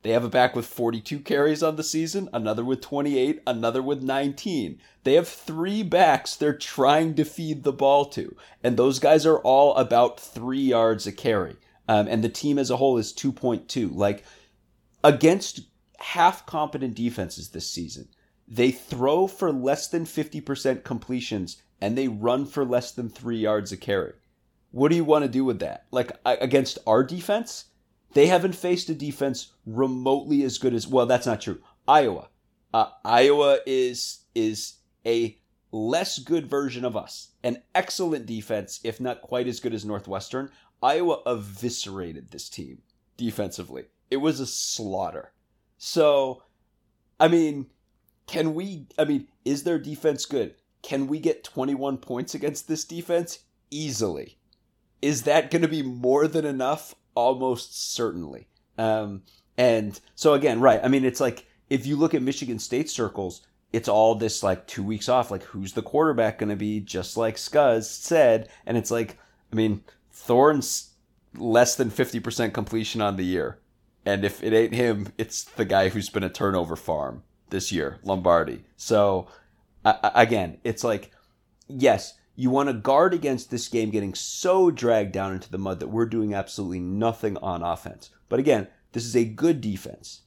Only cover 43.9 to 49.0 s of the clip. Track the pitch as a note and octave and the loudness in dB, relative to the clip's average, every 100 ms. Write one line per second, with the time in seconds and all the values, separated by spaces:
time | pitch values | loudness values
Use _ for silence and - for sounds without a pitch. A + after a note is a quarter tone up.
43.9 | _ _ C3+ D#3+ C3+ B2+ - - - G#2+ | _ _ -2 0 -2 -6 -8 -8 -8 -6
44.9 | F#2+ F2 D#2+ - _ _ _ _ _ - | -4 -6 -8 -16 _ _ _ _ _ -4
45.9 | E3 D3+ C#3+ C3 C3 _ _ _ _ _ | 4 4 4 0 -6 _ _ _ _ _
46.9 | _ _ _ E3 E3+ D#3 C#3+ C3+ _ _ | _ _ _ 4 6 2 -2 -10 _ _
47.9 | _ _ _ - D#3+ D#3+ D#3 G3 E3+ A#2+ | _ _ _ -8 -2 -2 -2 -8 -12 -10
48.9 | - | -2